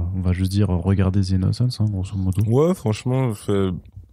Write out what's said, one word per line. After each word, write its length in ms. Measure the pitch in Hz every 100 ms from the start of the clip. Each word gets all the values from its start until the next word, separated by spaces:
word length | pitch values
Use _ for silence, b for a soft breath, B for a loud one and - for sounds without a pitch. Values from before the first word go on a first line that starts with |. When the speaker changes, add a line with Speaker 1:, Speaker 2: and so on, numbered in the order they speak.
| 85 95
Speaker 1:
on 40 |
va 120 | 92
juste 200 | 87 95
dire, 180 | 101 98
euh, 60 | 90
regardez 460 | 85 98 95 95
The 80 | 95
Innocents, 500 | 95 95 104 123 -
hein, 60 | 107
grosso 260 | 98 95 98
modo. 240 | 92 90 110
Speaker 2:
Ouais, 260 | 120 160
franchement, 600 | 185 110 107 127 127 131
c'est 360 | 104 - 101 95 87 - - -